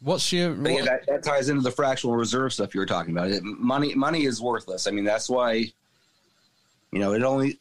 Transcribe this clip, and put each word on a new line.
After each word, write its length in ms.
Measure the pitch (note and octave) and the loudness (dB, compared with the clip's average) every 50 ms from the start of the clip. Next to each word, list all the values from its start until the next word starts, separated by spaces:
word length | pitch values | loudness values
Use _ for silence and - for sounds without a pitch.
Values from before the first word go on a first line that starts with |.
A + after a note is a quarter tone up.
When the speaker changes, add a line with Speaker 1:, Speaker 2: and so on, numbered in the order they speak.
Speaker 1:
What's 300 | B2+ C#3+ F#3 E3 - - | -2 -2 0 0 0 0
your, 220 | F#3 F3 F3 F3 D#3+ | 0 0 0 0 0
Speaker 2:
But 180 | G2 C#3+ B2+ | 0 0 0
yeah, 40 | C3 | 0
Speaker 1:
what 100 | C3+ B2 | 2 2
Speaker 2:
that, 220 | C3 B2+ - - | 0 0 0 0
that 160 | C#3 C#3 - - | -2 -2 0 0
ties 260 | D3+ C#3+ C#3 B2+ C#3 | 0 2 2 2 2
into 120 | D3 C#3 | 2 2
the 100 | B2+ B2 | 0 0
fractional 440 | A#2+ - C#3+ C3+ C3 - - B2 A#2 | 0 0 0 0 0 0 0 0 2
reserve 380 | A#2 A#2 G#2 A2+ B2+ C3 C3 - | 2 2 0 0 0 0 0 -2
stuff 200 | - G2+ F#2+ - | -2 -4 -2 -2
you 60 | G2 | -2
were 60 | F#2+ | -2
talking 300 | F#2 G#2 F2 E2 E2 E2 | 0 -2 -2 -2 -2 -2
about. 140 | F2 F2+ F#2+ | -2 0 0
It, 140 | G2+ G2 F2+ | -2 -2 -4
money, 500 | G#2 G#2 - A#2 B2 C3 C#3 D3 C#3+ A2 | -6 -6 -2 0 0 2 2 0 0 0
money 320 | C3+ C3+ D3+ E3+ D#3+ C#3+ | 0 0 0 0 0 0
is 160 | C3+ A#2 A2+ | 0 -2 -2
worthless. 460 | A#2 B2 A#2 G#2+ - - F#2 F#2 - | -2 -2 -2 -2 -4 -6 -6 -4 -2
I 40 | G2+ | -2
mean, 140 | G2+ G#2 G2+ | -2 0 0
that's 240 | G#2 G#2+ A2+ - - | 0 0 0 0 0
why, 420 | B2+ B2+ B2 A#2 A2+ A2+ A2+ A2 - _ _ _ _ _ _ _ _ _ _ _ _ _ _ _ _ _ _ _ _ _ _ _ | 0 2 2 2 2 0 -2 -4 -6 _ _ _ _ _ _ _ _ _ _ _ _ _ _ _ _ _ _ _ _ _ _ _
you 80 | - F#2+ | -4 -2
know, 140 | G2+ G2 G#2 | 0 0 2
it 80 | A2+ | 2
only, 300 | B2 C3 C3+ C3+ C3+ C#3+ C#3 - | 2 2 2 2 0 0 -2 -2